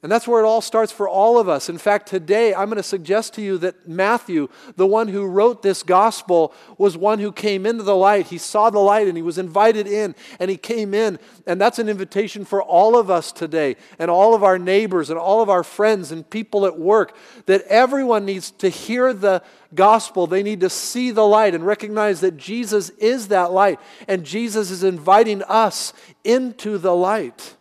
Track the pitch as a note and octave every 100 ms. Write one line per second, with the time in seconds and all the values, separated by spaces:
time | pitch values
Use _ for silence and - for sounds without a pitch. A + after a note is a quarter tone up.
0 | D#3 A3 A#3 A#3 A3 A3 - A3 A3 -
1 | G3 F#3 G#3 A#3+ G3+ D3+ - E3+ - G#3
2 | - F#3+ D#3 G3+ A#3 F#3 G#3 A3 F#3 G3
3 | D#3 G3+ A3 - G3+ F#3+ F3+ - - E3
4 | G3 A#3 - E3+ C#3 - - - F#3+ G#3+
5 | A3 G3 G3 F#3 A3 A#3+ D4 - - F#3
6 | G#3+ G#3+ - F3 D#3 - - - G3+ E3+
7 | G3 G#3+ G#3 G3+ G#3+ G3 G3 A#3 G3 G3
8 | F#3+ G#3 F3+ E3+ - G#3 A3 G#3 G3+ G#3
9 | G3+ E3+ E3 E3+ F#3 E3+ G#3+ G#3+ G3+ G#3
10 | G#3 D#3 - - F#3 F#3+ - A#3 G#3 G3+
11 | A3 F3 _ _ - F3+ G#3 A#3 A3 G#3
12 | F#3 G3+ A3 G#3 G3 G3 F#3 F3 G#3+ A#3+
13 | G3 F3+ D#3 - E3 D#3+ D3 B2 - _
14 | E3+ F3 G#3 A3+ G3 F#3 F3+ G3 A3 F3+
15 | C#3+ E3 F3 G#3+ A3 F#3 E3+ - G#3+ G#3+
16 | D#3+ E3 D#3 A3 A3+ G#3 G3 E3 E3 G#3+
17 | F3+ - - - - F#3+ - G#3+ B3+ C#4
18 | C4 A3 G3+ F#3+ - _ G3 - - A#3
19 | B3+ A3 G3 F#3 - _ _ D3+ F#3+ A3
20 | - - F3 F#3 G3+ G#3+ F#3 - - A#3+
21 | B3 A3 G#3+ G#3+ G#3+ E3+ E3+ G#3 G#3+ G#3+
22 | G#3 F3+ F#3 D#3+ C3 A3+ A#3 G#3 F3 -
23 | G#3+ C4 G3+ G3 F3 F#3 G3+ D#3 - -
24 | - F#3+ D3+ F#3 A#3 G#3+ G3 F#3 F#3+ F3+
25 | D3+ G3+ A3 G3+ G3 G#3+ A3 - - -
26 | - _ - B3 B3+ A#3+ G#3+ G#3 F3+ F3
27 | F3+ G#3+ C#3 - - _